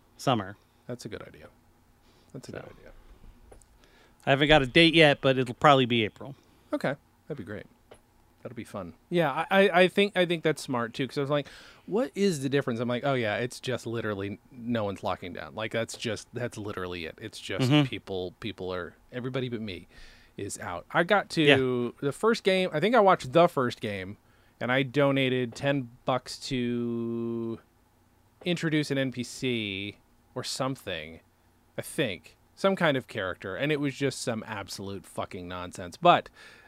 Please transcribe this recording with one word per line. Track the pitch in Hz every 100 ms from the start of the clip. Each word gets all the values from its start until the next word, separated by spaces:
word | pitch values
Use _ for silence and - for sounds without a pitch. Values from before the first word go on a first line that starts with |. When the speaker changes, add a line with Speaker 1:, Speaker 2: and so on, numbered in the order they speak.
| _ -
Speaker 1:
summer. | - 117 95 101 _ _ -
Speaker 2:
That's | 123
a | 117
good | 101
idea. | - 76 78 _ _ _ _ _ _ _ _
That's | 135 -
a |
good | -
Speaker 1:
So. | - -
Speaker 2:
idea. | - - - - - - - - - _ - _ _ _
Speaker 1:
I | -
haven't | 135 143
got | 151
a | 131
date | 165 165
yet, | 160 151 139
but | 135 131
it'll | 123
probably | 120 156 135 123
be | 120
April. | 104 - 107 143 _ _ _
Speaker 2:
Okay. | 302 156 143 _ _ -
That'd | 143
be | 98
great. | 101 - _ _ - _ _ _ _
That'll | - 120
be |
fun. | 101 110 90 - _
Yeah, | 175 156 139 165
I, | 196 196
I, | 170
I | 185
think, | - 202 190
I | 180
think | 170
that's | 156 151
smart | - 127 117
too, | - 131
'cause | -
I |
was | 139
like, | 147 135 - - - -
"What | 190 277
is | - 202 156
the | 135
difference?" | 139 135 117
I'm | 120
like, | 120
"Oh | 143
yeah, | 135 110 104
it's | 123 -
just | - 120 120
literally | 117 113 101 101 104 _
no | 131 117 117
one's | 104 95
locking | 104 87 92
down." | 92 78 69
Like, | 110
that's | 117 113 -
just, | 120 101 -
that's | 117 120 -
literally | 104 95 90 90 80
it. | -
It's | 113 -
just | - 98 127
Speaker 1:
Mm-hmm. | 147 135
Speaker 2:
people, | 107 - 95 90 -
people | 107 92 92
are, | 90 82 - _
everybody | 123 123 131 127
but | 117
me | 110 87 85 - - - _ -
is | 101 -
out. | 104 90 -
I | 151
got | 175 208 160 -
Speaker 1:
Yeah. | 147 139
Speaker 2:
to | 131 123 120 -
the | 143
first | - 220 233
game. | - 185 185
I | 151
think | 185
I | 240
watched | 196 175 131
the | 139 170
first | - 123 -
game, | 113 101 92 107 _ _ _ _
and | 117
I | 127
donated | 135 127 139 135 131 127 123 113
ten | 139 143 120 120
bucks | - 127 - - -
to | 131 120 120 120 117 117 117 117 117 113 113 - _ _ _ _ _ _ _
introduce | - 175 165 151 147
an | 139
N | 135
P | 123
C | 117 - 131 120 107 95 101 - _ _ _ -
or |
something, | - - 135 135 - 87 78 82 - _ _ _ _ -
I |
think. | - - 131 90 - _ _ -
Some | 196 190
kind | 170 135
of | -
character, | 117 92 87 101 92
and | 143
it | 151
was | 143
just | 127 139 -
some | - 110 104
absolute | 107 95 - 98 98
fucking | - - 95 98 87
nonsense. | 90 90 - 90 -
But | 175 147 - - - -